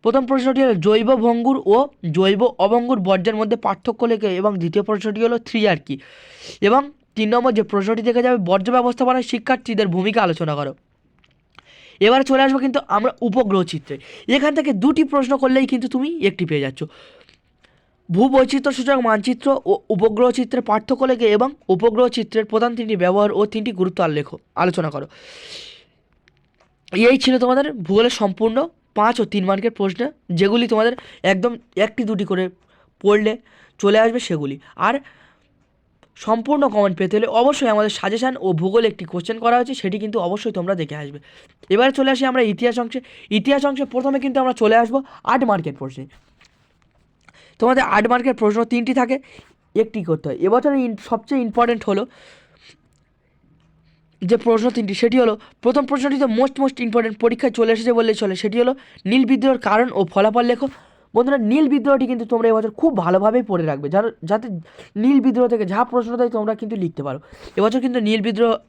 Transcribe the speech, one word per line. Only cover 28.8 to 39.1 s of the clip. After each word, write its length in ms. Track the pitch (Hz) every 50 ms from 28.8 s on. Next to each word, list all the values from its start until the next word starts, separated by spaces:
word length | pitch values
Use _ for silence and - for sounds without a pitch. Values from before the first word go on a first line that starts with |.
| _ _ _
পাঁচ 260 | 214 208 226 240 247
ও 40 | 220
তিন 200 | - - 208 185
মার্কের 260 | 185 196 196 190 233
প্রশ্ন, 400 | 220 - 202 196 175 - 233 285 302 _ _ _
যেগুলি 380 | 175 165 196 202 214 240 240
তোমাদের 240 | 233 233 214 220 233 254 254 - - - - -
একদম 340 | 185 196 185 185 240 233 220 _ _ _
একটি 280 | 185 202 214 214 - 240
দুটি 220 | 208 220 180 202
করে 240 | 160 196 185 185 185 185 _ _ _ _ _ _ _ _ _
পড়লে 360 | - 196 208 208 214 214 220 233 _ _ _ _ - _ _ _
চলে 200 | - 202 214 214
আসবে 200 | 220 226 226 247
সেগুলি। 400 | - - 180 156 147 139 139 143 _ - -
আর 240 | - 170 208 240 277 269 - _ _ _ _ _ _ _ _ _ _ _ _ _ _ _ _ _ _ _ _ _
সম্পূর্ণ 540 | - - - 220 233 220 269 294 285 277 262
কমেন্ট 280 | 208 214 202 196 185
পেতে 200 | 160 185 180 202
হলে 100 | 208 226
অবশ্যই 400 | - - 220 240 277 294 277 277
আমাদের 220 | 233 214 208 214 214
সাজেশান 460 | 214 - - 196 208 226 247 262 247 -
ও 140 | - 190 180
ভূগোল 320 | 156 175 190 196 233 226
একটি 200 | 220 208 - 180
কোশ্চেন 340 | 160